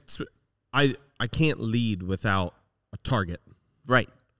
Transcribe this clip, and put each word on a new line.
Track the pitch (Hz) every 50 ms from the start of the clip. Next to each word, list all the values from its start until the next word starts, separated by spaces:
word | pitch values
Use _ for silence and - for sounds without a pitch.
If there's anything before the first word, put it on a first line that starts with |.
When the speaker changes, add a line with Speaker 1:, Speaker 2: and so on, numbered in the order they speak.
| _
Speaker 1:
sw-, | - - - 143 - _ _ _ _ _ _ _ _ -
I, | 135 143 135 - - - _ _ -
I | 117
can't | - - - 160 151 - -
lead | 113 113 110 120 117 113 104 87 90
without | 90 95 - - 107 98 95 92 87 - _ _ _ _ _ _ _ -
a | -
target. | - - 131 110 95 82 82 - _ - - _ _ _ _ _ _
Speaker 2:
Right. | 120 127 123 - - - _ _ _ _